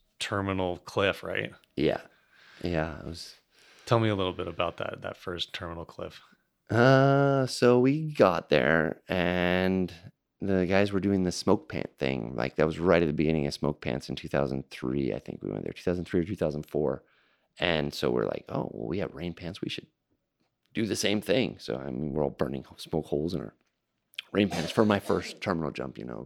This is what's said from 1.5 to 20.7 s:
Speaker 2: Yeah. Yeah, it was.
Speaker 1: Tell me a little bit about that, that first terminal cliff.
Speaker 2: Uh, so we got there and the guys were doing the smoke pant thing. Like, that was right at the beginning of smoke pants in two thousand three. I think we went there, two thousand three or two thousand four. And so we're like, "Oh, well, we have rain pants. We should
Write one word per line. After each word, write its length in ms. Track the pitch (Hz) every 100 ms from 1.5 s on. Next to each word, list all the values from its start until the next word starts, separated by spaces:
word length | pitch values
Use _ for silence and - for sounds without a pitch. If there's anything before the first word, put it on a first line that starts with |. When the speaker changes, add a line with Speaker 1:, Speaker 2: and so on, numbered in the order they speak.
| - _ -
Speaker 2:
Yeah. 260 | 73 50 - _ _ _ - -
Yeah, 360 | 87 82 80 73
it 60 | -
was. 300 | 85 - - _ _ _ - -
Speaker 1:
Tell 140 | 117
me 100 | 110
a 60 | 101
little 180 | 92
bit 140 | 90 90
about 300 | 85 85 -
that, 240 | - -
that 160 | 95 -
first 360 | - 85 -
terminal 320 | - 85 82 82
cliff. 360 | - 82 - - _ _ _ -
Speaker 2:
Uh, 720 | 110 127 135 139 139 139 139 127
so 320 | - 123 123
we 340 | 127 151 156
got 360 | 147 98 85 -
there 520 | 73 65 82 78 - -
and 840 | 92 87 90 90 90 92 95 90 - - _ _ _
the 240 | 98 92 87
guys 260 | 98 101
were 100 | 98
doing 220 | 101 98
the 80 | 90
smoke 380 | - - 104 -
pant 200 | 78 - _
thing. 340 | 67 65 57 64
Like, 200 | 65 -
that 100 | 78
was 140 | 80
right 220 | 87 85
at 40 | 82
the 80 |
beginning 320 | 73 78 80 71
of 80 |
smoke 280 | - 71 76
pants 280 | - 64 -
in 60 | 67
two 140 | 76
thousand 400 | 71 69 67 -
three. 420 | - 64 69 65
I 60 | 52
think 240 | - 50
we 80 | 50
went 120 | 50 50
there, 80 |
two 100 | -
thousand 220 | - 87 85
three 160 | 92
or 20 |
two 120 | 85 95
thousand 280 | 80 73 76
four. 380 | 73 73 65 _ _ _ _ _ -
And 340 | 87 80 71
so 160 | - 67
we're 160 | 60 50
like, 200 | - -
"Oh, 200 | - -
well, 160 | - 57
we 100 | 92
have 140 | 80
rain 200 | 67 87
pants. 280 | 82 87 101
We 80 | -
should 180 | - - _ _ _ _ _ _ _ _